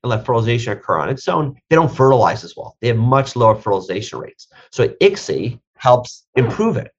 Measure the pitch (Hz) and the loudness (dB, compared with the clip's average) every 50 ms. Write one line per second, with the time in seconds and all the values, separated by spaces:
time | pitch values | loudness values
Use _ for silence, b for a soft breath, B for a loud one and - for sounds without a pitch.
0 | - 123 113 107 - - 123 117 110 117 120 117 113 113 101 - - - 95 80 | -6 -4 -4 -4 -2 -2 -2 0 0 0 -2 -2 -2 -6 -8 -8 -4 -4 -2 -2
1 | 73 87 135 131 - - 180 165 156 135 - - _ _ 160 165 165 139 - - | -2 -4 -6 -4 -4 -2 -2 -2 -2 -4 -6 -12 _ _ 2 2 2 2 2 4
2 | 135 135 139 117 104 85 82 - - - - - - - - _ 110 120 117 113 | 4 6 6 6 4 2 0 -2 -10 -16 -16 -16 -18 -18 -16 _ -4 -2 0 0
3 | 113 123 131 135 131 - - 123 117 110 110 107 - 107 98 95 90 - 90 104 | 2 2 2 2 0 -2 -2 2 4 4 4 2 0 -2 -2 -2 -2 -6 -8 -8
4 | 110 - - 62 - - - _ - _ b b b b - - 117 - - - | -8 -8 -10 -12 -12 -14 -18 _ -20 _ b b b b -2 -2 -2 -2 0 2
5 | 180 202 196 - - - - - 90 120 120 - _ _ _ _ - 127 123 127 | 2 2 2 2 -6 -6 -6 -6 -6 -8 -10 -12 _ _ _ _ 4 4 4 4
6 | 127 - - - _ _ _ 127 123 113 - - 220 226 165 113 - - _ | 2 -6 -16 -20 _ _ _ 0 0 0 0 -2 -2 -2 -2 -4 -8 -10 _